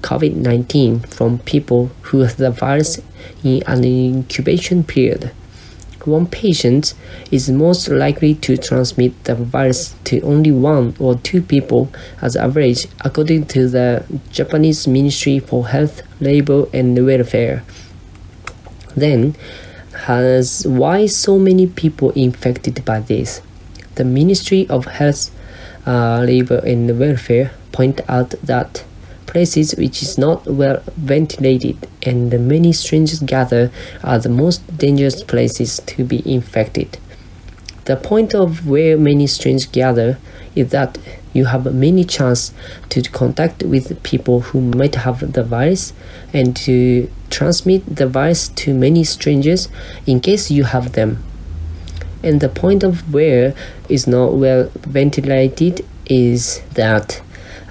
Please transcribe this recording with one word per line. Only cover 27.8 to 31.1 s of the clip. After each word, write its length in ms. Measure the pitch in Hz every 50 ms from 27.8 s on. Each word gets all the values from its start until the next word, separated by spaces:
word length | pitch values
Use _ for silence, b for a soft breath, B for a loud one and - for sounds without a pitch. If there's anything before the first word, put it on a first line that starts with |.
| 131 131 135 - - -
out 220 | 131 127 123 123 - -
that 440 | - - 123 123 - - - - - - - - B B B B B -
places 480 | - 170 175 170 - 156 156 151 -
which 260 | - - 131 - -
is 160 | - - - -
not 300 | 131 151 165 - - -
well 340 | 147 139 139 135 135 - - - - -
ventilated 920 | 151 131